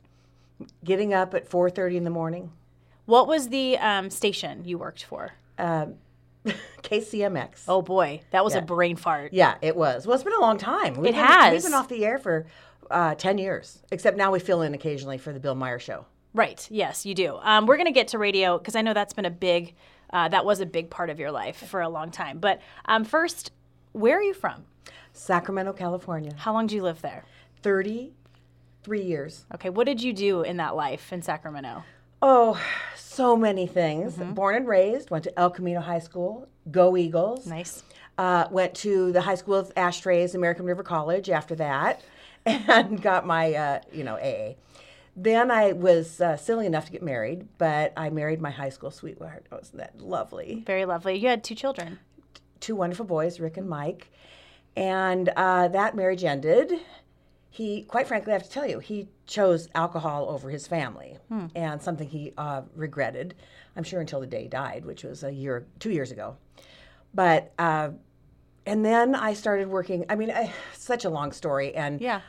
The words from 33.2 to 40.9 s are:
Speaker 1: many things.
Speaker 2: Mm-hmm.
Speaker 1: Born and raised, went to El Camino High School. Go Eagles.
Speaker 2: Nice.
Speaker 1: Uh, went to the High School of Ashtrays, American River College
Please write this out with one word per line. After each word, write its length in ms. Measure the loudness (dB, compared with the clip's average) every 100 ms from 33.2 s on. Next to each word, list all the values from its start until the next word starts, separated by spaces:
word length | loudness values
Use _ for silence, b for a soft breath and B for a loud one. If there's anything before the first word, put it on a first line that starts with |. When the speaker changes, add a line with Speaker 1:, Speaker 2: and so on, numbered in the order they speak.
| 4 6
Speaker 1:
many 320 | 4 2 0
things. 480 | 2 2 0 -4 -6
Speaker 2:
Mm-hmm. 180 | -6
Speaker 1:
Born 220 | 0 2 2
and 120 | 4
raised, 420 | 4 6 2 -2
went 140 | -4 -4
to 120 | 2
El 100 | 2
Camino 320 | 2 -2 -2
High 180 | -2 -4
School. 480 | -4 -6 -6 -6 -14 _ 0
Go 260 | 4 6 6
Eagles. 520 | 2 0 0 -2 -8
Speaker 2:
Nice. 360 | -10 -10 -16 B B B -4
Speaker 1:
Uh, 300 | 2 4 4
went 220 | 2 0 -2
to 360 | 0 2 4
the 100 | 2
High 140 | 2 -2
School 200 | 0 0
of 160 | 0 0
Ashtrays, 600 | 0 0 2 4 2 2
American 300 | 0 0 -2
River 180 | -4
College 460 | -2